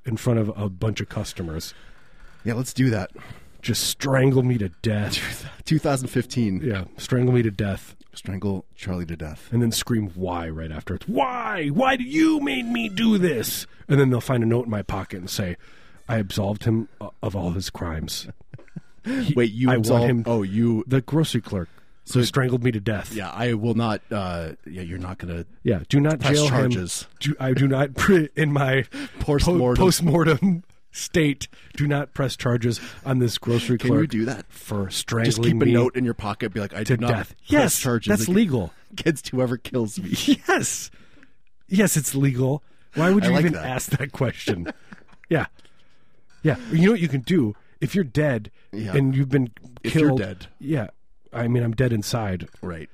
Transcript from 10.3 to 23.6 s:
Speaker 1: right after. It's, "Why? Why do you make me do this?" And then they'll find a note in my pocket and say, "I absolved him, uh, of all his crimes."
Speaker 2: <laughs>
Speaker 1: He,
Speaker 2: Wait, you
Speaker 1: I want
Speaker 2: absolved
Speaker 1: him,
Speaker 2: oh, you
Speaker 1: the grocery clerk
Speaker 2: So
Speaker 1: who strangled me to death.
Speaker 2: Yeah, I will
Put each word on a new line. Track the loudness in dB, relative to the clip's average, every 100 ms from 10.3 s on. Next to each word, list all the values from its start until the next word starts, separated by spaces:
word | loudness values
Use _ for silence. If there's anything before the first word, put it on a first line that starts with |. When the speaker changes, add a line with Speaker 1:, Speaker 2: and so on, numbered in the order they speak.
| -4 -6
Speaker 1:
right | -8 -8
after. | -10 -8
It's, | -8 -4
"Why? | -2 -2 -2 -6 -4 0
Why | 2 2 2
do |
you | 0 2 4 4
make | 0 -2 -2
me | -4 -4
do | 2 4 4
this?" | 4 0 -2 -6 -10 -14 2
And | 4
then | 6
they'll | 2
find | 2 2
a | 4
note | 2 0
in |
my | -4
pocket | -4 -6 -6 -10
and | -8
say, | -4 -4 -6 -12 -20 -20 -18 -4
"I | -2
absolved | -2 -2 -2 -2
him, | 0 0 -2 -12
uh, | -16 -8
of | -6
all | -2 -2
his | -4 -6
crimes." | -8 -6 -6 -6 -10 -12
Speaker 2:
<laughs> | -16 -16 -18 -16 -18 -18 -14
Speaker 1:
He, | -6 -4 0
Speaker 2:
Wait, | 2 2
you | 2 2
Speaker 1:
I | 2
want | 2
Speaker 2:
absolved | 2 4
Speaker 1:
him, | 0 0
Speaker 2:
oh, | -2
you | 0 0 2 0 0
Speaker 1:
the | -2
grocery | 0 -2 0 -2
clerk | -4 -6 -6 -12 -20 -20
Speaker 2:
So | -2 0
Speaker 1:
who | 2
strangled | 0 0 0
me | 0
to | 0
death. | -2 -4 -6
Speaker 2:
Yeah, | -8 -8
I | -4 -2
will | 0